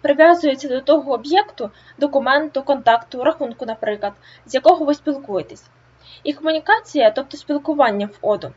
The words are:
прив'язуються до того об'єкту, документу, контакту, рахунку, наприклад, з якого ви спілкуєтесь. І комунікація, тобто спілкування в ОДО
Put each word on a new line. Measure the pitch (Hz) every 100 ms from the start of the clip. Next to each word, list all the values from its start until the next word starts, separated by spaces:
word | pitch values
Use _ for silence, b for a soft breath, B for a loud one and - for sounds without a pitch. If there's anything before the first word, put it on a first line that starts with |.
прив'язуються | 285 285 320 339 311 262 285
до | 254
того | 262 302 269
об'єкту, | 240 285 359 403 - 208 b b -
документу, | 285 277 262 277 311 269
контакту, | 269 269 240 233 - 254
рахунку, | 254 - 254 233 240
наприклад, | 220 214 208 202 - b b -
з |
якого | 262 302 349 294
ви |
спілкуєтесь. | 294 - 277 277 190 - 160 _ _ _ _ B B
І | -
комунікація, | 285 311 320 311 453 453 294 226
тобто | 220 277 294
спілкування | - 285 285 294 247 202 202
в | -
ОДО | - 170 156